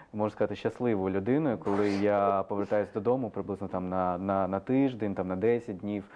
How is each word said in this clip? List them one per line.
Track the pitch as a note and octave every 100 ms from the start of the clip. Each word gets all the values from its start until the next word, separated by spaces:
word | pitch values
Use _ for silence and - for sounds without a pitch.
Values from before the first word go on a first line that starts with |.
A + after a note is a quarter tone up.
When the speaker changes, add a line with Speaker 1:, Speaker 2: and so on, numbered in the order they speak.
| -
Speaker 1:
можна | G#2+ G#2+ -
сказати, | G#2+ G2+
щасливою | A2+ - B2 G#2 F#2+ G2
людиною, | G#2 C#3 D3+ G#2+
коли | G#2 G2+ G#2
я | G2 G#2 G2+ G2+ G2
Speaker 2:
<laughs> | F#2+
Speaker 1:
повертаюсь | G2+ G2+ G#2 G2
додому | A2+ G#2+ C3 A2
приблизно | G2+ F#2+ F#2+ F#2
там | F#2 F#2
на, | F#2 F2+ F2+
на, | F#2+ G2 F#2
на | G2
тиждень, | A2+ C3 C#3 A2+ G#2 F#2+
там | F#2
на | F#2
десять | A2 A#2+ A#2 F#2
днів. | G2+ G#2 F#2+